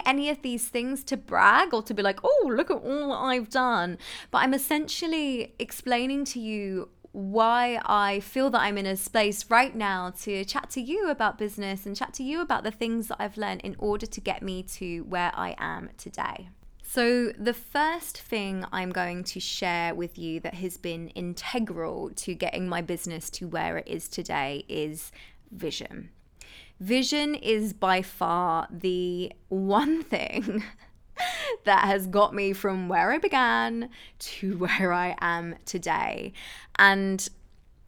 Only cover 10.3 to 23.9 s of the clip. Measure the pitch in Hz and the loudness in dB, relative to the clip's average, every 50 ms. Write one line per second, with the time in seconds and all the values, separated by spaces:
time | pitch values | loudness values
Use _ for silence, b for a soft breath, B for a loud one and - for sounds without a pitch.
10.3 | 202 190 196 196 - 285 - - - 262 233 254 330 427 415 330 285 - 220 202 | -4 -4 -4 -4 -4 -6 -6 -4 -8 -8 -4 -2 -2 -2 0 -2 0 0 0 0
11.3 | - - 214 208 208 214 202 196 196 190 - 202 202 - - - - - 262 262 | 0 -2 -4 -4 -4 -6 -4 -4 -4 -6 -6 -10 -6 -6 -8 -8 -6 -8 -6 -4
12.3 | 302 339 349 - 254 - - 220 220 - 233 226 226 233 214 - - - 208 202 | -4 -4 -2 -2 -2 -2 -2 -4 -4 -2 -2 0 0 -2 -2 -4 -6 -6 -6 -6
13.3 | 202 214 214 196 190 180 - 196 185 - 208 208 208 208 233 220 - 214 - - | -4 -4 -4 -4 -4 -6 -8 -10 -6 -4 -2 0 0 -2 -2 -6 -8 -6 -4 -4
14.3 | - - - 196 185 185 185 - - - 190 175 170 170 - - 185 180 175 175 | -4 -4 -6 -6 -6 -8 -8 -10 -10 -10 -8 -8 -8 -8 -6 -4 -2 0 0 0
15.3 | - - 90 - - - - 160 160 170 180 - - - - 202 - - - - | -2 -2 -4 -6 -4 -6 -6 -6 -6 -8 -10 -14 -16 -16 -16 -12 -6 -4 -4 -4
16.3 | - - 190 180 - - - - - - - - - 262 240 233 247 247 240 214 | -4 -8 -14 -16 -20 -20 -20 -20 -20 -18 -14 -4 0 2 4 4 4 4 2 0
17.3 | - - 208 233 233 - - - - 285 302 311 330 339 320 - - - - - | -2 -2 -2 -2 -2 -2 -10 -4 0 2 2 2 0 -2 -8 -10 -12 -14 -8 -6
18.3 | 240 214 202 196 190 185 185 - - 185 185 185 180 190 180 175 175 180 180 - | -4 -4 -2 -2 -4 -6 -6 -4 -4 -4 -4 -2 -2 -2 -2 -2 -4 -6 -8 -8
19.3 | - 185 - - - - 196 180 175 170 170 170 165 175 175 170 - - 170 165 | -8 -8 -8 -6 -4 -2 -2 0 0 0 0 -2 -2 -4 -6 -6 -6 -8 -6 -6
20.3 | 160 165 165 165 190 175 185 180 - - - 175 165 165 165 160 - - 180 175 | -6 -4 -6 -8 -6 -6 -6 -8 -8 -6 -6 -6 -6 -6 -8 -10 -8 -6 -6 -6
21.3 | 175 - - - - 247 226 208 170 170 165 165 - - 156 - - - - - | -6 -8 -8 -4 -2 -2 -2 -2 -4 -6 -6 -6 -4 -6 -8 -8 -8 -8 -8 -8
22.3 | 180 160 180 - - 180 185 180 175 175 170 147 175 165 - 175 165 160 - - | -4 -2 -4 -2 -2 -2 -2 -2 -2 -2 -2 -4 -6 -6 -6 -8 -8 -8 -8 -10
23.3 | - - 180 165 165 165 160 165 165 165 - - | -10 -10 -8 -6 -4 -2 -2 -2 -2 -4 -6 -6